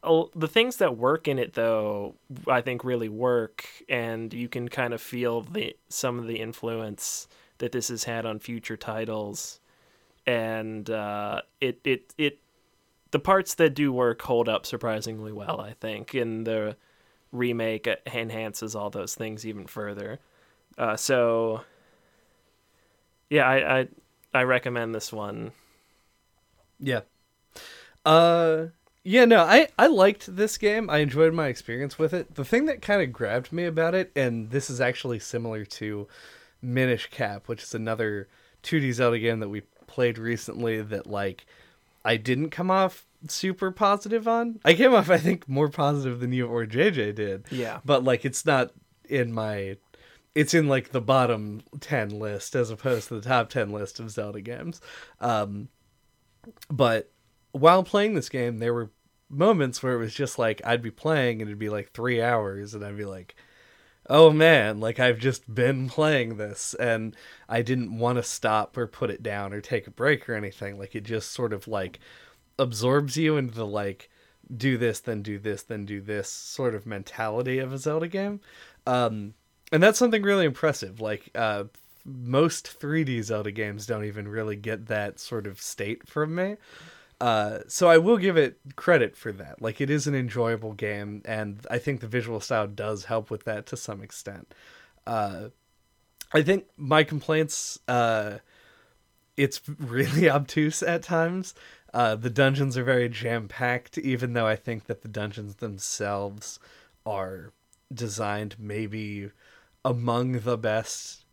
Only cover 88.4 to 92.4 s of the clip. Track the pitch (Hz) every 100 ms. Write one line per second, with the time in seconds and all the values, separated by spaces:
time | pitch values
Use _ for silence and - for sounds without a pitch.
88.4 | 135 - 139 - - 165 110 - - 98
89.4 | 78 - 110 107 139 151 143 139 123 107
90.4 | 117 113 110 107 107 104 101 104 101 107
91.4 | 107 101 - 127 135 135 113 123 113 110